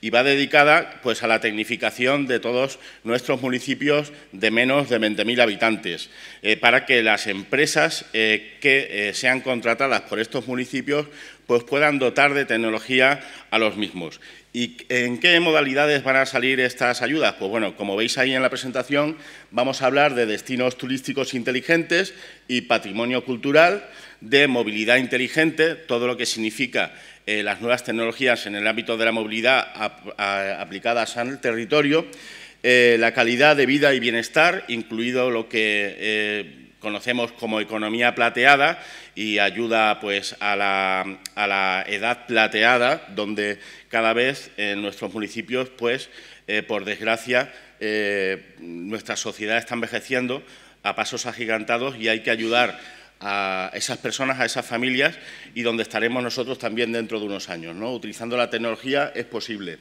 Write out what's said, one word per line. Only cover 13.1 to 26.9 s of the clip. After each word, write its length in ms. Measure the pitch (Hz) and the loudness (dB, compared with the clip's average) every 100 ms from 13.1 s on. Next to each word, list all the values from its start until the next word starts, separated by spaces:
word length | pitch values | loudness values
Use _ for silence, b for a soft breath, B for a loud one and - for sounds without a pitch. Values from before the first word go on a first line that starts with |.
| 143 B B B | 2 B B B
a 80 | 110 | 0
los 160 | 110 98 | 0 -2
mismos. 440 | 98 90 80 - B B B | -8 -8 -12 -14 B B B
¿Y 240 | 120 120 - - | -6 -6 -8 -2
en 300 | 123 123 120 | 0 0 2
qué 200 | 180 170 | 4 6
modalidades 640 | 170 156 139 135 147 143 | 4 2 2 2 2 2
van 140 | 131 135 | 2 2
a 100 | 135 | 2
salir 320 | 131 127 131 | 0 0 2
estas 420 | 127 123 123 120 | 0 0 0 0
ayudas? 320 | 120 156 120 - | -2 0 0 0
Pues 100 | 98 | -4
bueno, 260 | 113 101 80 | -2 -4 -4
como 200 | 101 98 | -4 -2
veis 220 | 117 - | -2 0
ahí 160 | 131 | 0
en 80 | 131 | 2
la 80 | 127 | 0
presentación, 680 | 127 131 127 123 143 151 160 B B B | -2 -6 -6 -2 0 0 -4 B B B
vamos 320 | - 127 131 | -2 0 2
a 40 | 131 | 2
hablar 280 | 139 147 | 4 4
de 120 | 123 113 | 4 0
destinos 520 | 104 - 127 127 123 | 0 -4 -2 -2 -2
turísticos 560 | 127 131 - 131 127 | -6 -6 -4 -4 -2
inteligentes 800 | 127 117 127 - 170 165 170 190 B B B _ | -2 -2 -2 2 2 4 0 0 B B B _
y 160 | 123 | -4
patrimonio 640 | - 113 101 101 117 127 | 2 0 0 -4 -2 -2
cultural, 600 | 123 120 139 143 170 202 - B B B | -4 -6 4 6 6 4 -8 B B B
de 260 | 110 139 143 | 2 4 6
movilidad 500 | 123 110 107 110 127 | 2 0 -2 4 4
inteligente, 760 | 123 127 127 156 160 - 160 | 4 -2 0 2 0 2 0
todo 320 | 151 - 120 123 | 0 -4 -2 0
lo 100 | 117 | -2
que 80 | |
significa, 680 | 120 113 110 - 127 120 85 | -4 -2 -4 -4 -4 -2 -4